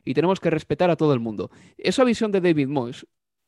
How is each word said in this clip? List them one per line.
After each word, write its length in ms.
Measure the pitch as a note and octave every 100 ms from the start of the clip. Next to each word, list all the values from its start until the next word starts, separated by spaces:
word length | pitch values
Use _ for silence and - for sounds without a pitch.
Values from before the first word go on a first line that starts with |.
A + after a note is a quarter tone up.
Y 120 | - D3
tenemos 240 | E3+ F#3+
que 100 | F3
respetar 400 | D#3 - D3+ F3+
a 60 | D#3
todo 180 | D#3
el 60 | B2+
mundo." 320 | A2+ G2+ F#2 - - _
Esa 260 | - F#3
visión 280 | B3+ A3 G#3+
de 100 | G3
David 260 | F3 D3+ C3+
Moyes, 380 | C#3+ A#2+ - - _ _ _